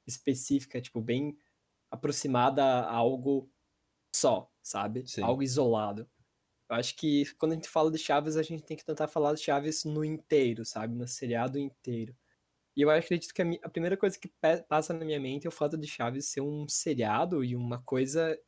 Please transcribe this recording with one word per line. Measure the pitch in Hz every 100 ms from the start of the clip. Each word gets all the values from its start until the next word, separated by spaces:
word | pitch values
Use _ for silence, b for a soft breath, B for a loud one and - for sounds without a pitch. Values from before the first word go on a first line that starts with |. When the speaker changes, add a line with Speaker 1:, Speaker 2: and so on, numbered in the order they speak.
| -
Speaker 1:
específica, | - - 127 - 139 135 123
tipo, | 127 120
bem | 113 123 147 147 _ _ _ _ _
aproximada | 135 147 135 143 123 127 135
a | 135 123 120
algo | 117 120 131 131 139 131 _ _ _ _ _ _
só, | - 135 104 - _
sabe? | - 104 104 117 127
Speaker 2:
Sim. | -
Speaker 1:
Algo | 110 135
isolado. | 135 127 127 110 107 104 117 _ _ _ _ _ _
Eu | 117
acho | 127 -
que | 156 143 139 -
quando | 160
a | 160
gente | 160
fala | 160 156
de | 156
Chaves, | - 147 151 156
a |
gente | 156 165
tem | - 151
que |
tentar | - 151 151
falar | 160 147 151
de |
Chaves | - 139 147 151 156
no | 151
inteiro, | 156 156 - 151 127 113 113
sabe? | - 113 120
No | 120
seriado | - 123 117 127 139
inteiro. | 139 - - 117 113 - _ _ _ _ _ -
E |
eu | 147
acredito | 156 165 170 -
que | -
a | 175
mi-, | 170
a | 165
primeira | - 170 190
coisa | 196 -
que | -
pe-, | - 160 170 -
passa | 151 156
na | 165 156
minha | 151
mente | 131 139 165
é |
o |
fato | - 147 160
de | 151
Chaves | - 120 131 143
ser | -
um | 143 151 147
seriado | - - 135 107 110 175 170
e | 123 123
uma | 120 123
coisa | - 131 135 156 160 156